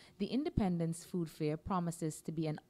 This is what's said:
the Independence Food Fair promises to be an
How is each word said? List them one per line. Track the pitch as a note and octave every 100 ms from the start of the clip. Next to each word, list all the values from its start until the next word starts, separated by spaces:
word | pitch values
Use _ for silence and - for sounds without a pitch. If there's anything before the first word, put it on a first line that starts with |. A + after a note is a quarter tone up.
| - -
the | G3+
Independence | B3 D#4 - G3 F3 E3 E3
Food | - F3+ D#3+
Fair | - D#3 D#3
promises | - F#3 E3+ - D#3+ - -
to |
be | D#3+ D#3
an | D#3 -